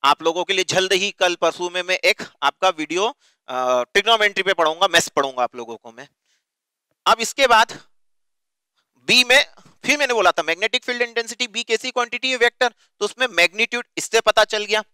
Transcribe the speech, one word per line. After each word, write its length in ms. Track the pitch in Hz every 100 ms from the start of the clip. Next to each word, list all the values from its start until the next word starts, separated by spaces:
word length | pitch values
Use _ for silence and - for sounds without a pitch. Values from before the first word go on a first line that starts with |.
आप 180 | 139 143
लोगों 220 | 160 165
के 80 | 175
लिए 120 | 190
जल्द 280 | 185 180 190
ही 180 | 196 202
कल 240 | - 185
परसों 360 | 175 170 156 175
में 120 | 175
मैं 140 | 175 185
एक 260 | 180 208 - _
आपका 260 | 143 - 190
video, 400 | 165 151 165 214 - _ _ _
अ, 340 | 127 127 127
trigonometry 600 | 123 - 202 226 208 196
पे 100 | 185
पढ़ाऊंगा, 360 | 185 160 160 190
maths 200 | 170 -
पढ़ाऊंगा 340 | - 139 127
आप 140 | 120 123
लोगों 200 | 117 113
को 160 | 120
मैं। 160 | 113 139 _ _ _ _ _ _ _ _ _ -
अब 140 | 214
इसके 260 | 226 - 269
बाद 340 | 226 233 - - _ _ _ _ _ _ _ _ _ _ _
B 260 | 123 233
में, 220 | 247 262 - - - _
फिर 140 | - 294
मैंने 160 | 277
बोला 180 | 240 180
था 100 | 165
magnetic 420 | 156 165 214 247
field 180 | - 247
intensity, 460 | 240 233 226 233 247
बी 140 | 208
कैसी 280 | 240 226 262
quantity 400 | 247 233 240 262
है? 60 | 254
vector। 320 | 240 _ 247
तो 360 | _ _ _
उसमें 220 | 202 - 254
magnitude 600 | 170 170 190 226 240 233 -
इससे 220 | - 220
पता 240 | 220 214
चल 200 | 214 214
गया। 180 | 208 214 214